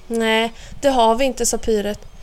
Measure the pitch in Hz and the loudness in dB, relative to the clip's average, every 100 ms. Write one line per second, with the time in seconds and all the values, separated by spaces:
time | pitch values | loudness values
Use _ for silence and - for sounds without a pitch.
0 | - 226 226 220 233 233 - - 277 262 | -6 -2 0 2 0 -6 -16 -2 2 4
1 | 226 226 269 240 233 226 - 214 202 208 | 4 4 0 0 -2 -2 0 -2 -2 -8
2 | - - | -12 -18